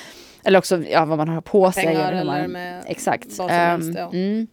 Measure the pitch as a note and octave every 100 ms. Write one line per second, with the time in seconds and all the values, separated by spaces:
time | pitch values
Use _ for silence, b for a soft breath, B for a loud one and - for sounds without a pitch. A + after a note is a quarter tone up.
0 | B B B B - F#3+ - F#3 C#3 D#3
1 | D#3 D#3 D#3 E3 - G#3+ F#3 F#3 E3 D#3+
2 | D3+ F3+ D#3 C#3+ F3+ F3+ F3+ F3+ - -
3 | - C3+ - - F3+ E3+ E3+ E3+ D#3+ E3+
4 | F3 F3 F#3+ G#3+ A3+